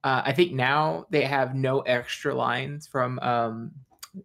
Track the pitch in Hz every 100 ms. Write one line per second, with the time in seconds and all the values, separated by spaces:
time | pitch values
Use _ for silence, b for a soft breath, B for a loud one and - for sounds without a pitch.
0 | 139 127 - 135 175 131 127 143 156 165
1 | - 151 135 139 127 135 131 135 - 123
2 | 120 - 147 131 120 120 135 143 - 131
3 | 123 127 123 120 117 113 117 143 - _
4 | - 190